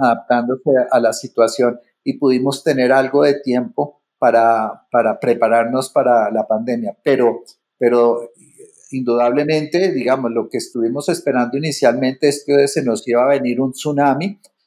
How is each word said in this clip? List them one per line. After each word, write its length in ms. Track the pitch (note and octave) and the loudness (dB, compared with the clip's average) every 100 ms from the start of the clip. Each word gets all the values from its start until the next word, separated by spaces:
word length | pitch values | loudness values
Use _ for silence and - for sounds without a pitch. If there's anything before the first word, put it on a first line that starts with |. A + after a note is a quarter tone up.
adaptándose 680 | B2+ A#2 - A#2+ A#2+ C3 D#3 C3 B2 | 0 0 0 -2 -2 -4 0 0 2
a 100 | B2+ | 2
la 120 | A2+ | 0
situación 680 | A2+ B2 - A#2 - B2 A#2+ _ _ | -2 -4 0 0 2 0 -2 _ _
y 140 | C3+ - | -10 -2
pudimos 480 | C#3 B2+ C3+ C3+ | 0 2 0 -2
tener 280 | D#3+ C3 B2 | -2 0 2
algo 320 | C3+ C3 C#3+ | 2 2 2
de 100 | D3 C#3 | 2 0
tiempo 600 | B2+ B2 A#2 - D3 - _ _ | -2 -2 -2 -6 -6 -10 _ _
para, 680 | B2 A2+ A2+ A2+ G#2+ - _ | 2 4 4 2 -2 -8 _
para 260 | A#2+ A2+ D3 | 0 0 0
prepararnos 720 | B2 A#2 A2+ A#2 A#2 B2+ C3 | -2 0 2 2 0 -2 -2
para 400 | C#3+ B2+ A#2 G#2 | 0 2 2 2
la 160 | A2 G#2+ | -2 -2
pandemia. 500 | A2 A#2 A#2 G#2+ - | -4 -2 -6 -6 -6
Pero, 400 | D3+ B2+ A#2+ - - _ _ _ | -2 2 2 0 -8 _ _ _
pero 540 | A#2+ A#2+ A#2 G#2+ - _ _ _ - _ _ | 0 2 2 0 -6 _ _ _ -20 _ _
indudablemente, 1000 | C3+ A#2+ A#2+ A#2+ C#3 D3 D#3 D3+ F3 F#3+ | -6 -2 0 0 0 0 -2 -2 -2 0
digamos, 400 | C#3 A#2 C3+ A#2+ | -2 -2 -2 -2
lo 180 | A#2 A2 | -4 -4
que 100 | A#2 | -8
estuvimos 500 | - A#2+ A2+ C3+ D#3+ | -8 -4 -4 -2 -4
esperando 500 | E3 D3+ B2+ A#2+ C3+ | -4 -2 -2 -2 -4
inicialmente 680 | D#3 C#3 B2 B2 C3 C3+ D3 | -6 0 0 2 -2 0 -2
es 160 | C#3+ - | -2 0
que 220 | C#3+ C#3 | 2 2
se 160 | D#3+ | 0
nos 220 | C3 A2 - | -2 -4 -2
iba 160 | A#2+ | 0
a 100 | C3+ | 2
venir 260 | C#3 B2 A#2+ | 0 0 -2
un 120 | C3+ | -4
tsunami. 640 | - D#3 C#3+ C#3+ C3+ G3 G3+ _ _ | -4 -4 0 2 0 -4 -8 _ _